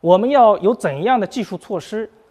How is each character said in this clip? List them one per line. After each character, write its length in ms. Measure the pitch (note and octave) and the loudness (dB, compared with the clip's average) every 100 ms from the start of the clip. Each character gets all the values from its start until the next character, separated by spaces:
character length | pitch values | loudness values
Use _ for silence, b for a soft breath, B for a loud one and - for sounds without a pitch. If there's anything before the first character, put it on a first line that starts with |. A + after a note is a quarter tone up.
我 160 | E3+ F#3 | 4 2
们 120 | A#3 | 4
要 280 | C#4+ A3+ G#3 | 4 4 4
有 160 | F#3+ | 0
怎 280 | A3+ F3 C#3 | -2 -4 -4
样 180 | G3 B3+ | -2 -2
的 60 | F#3+ | -2
技 160 | - | -6
术 160 | G#3 F3+ | -8 -10
措 200 | - F#3+ | -10 -10
施 320 | - G#3+ A3 _ _ | -8 -12 -12 _ _